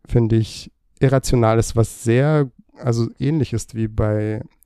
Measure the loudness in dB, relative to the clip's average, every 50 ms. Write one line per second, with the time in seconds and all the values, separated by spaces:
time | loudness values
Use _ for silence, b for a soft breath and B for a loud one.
0 | _ -2 0 2 2 4 2 0 0 -2 -6 -14 -16 -18 -20 _ _ _ _ _
1 | 2 2 2 2 0 0 2 2 4 4 4 2 0 0 0 0 0 0 -2 -6
2 | -2 0 2 2 2 2 2 0 0 -2 -4 -14 _ _ _ -8 -4 -2 -2 0
3 | -2 -4 -4 -4 -4 -2 0 0 -2 -2 -4 -6 -8 -8 -6 -6 -6 -4 -2 -2
4 | -2 0 0 -2 -2 -4 -6 -6 -10 -14 _ _ _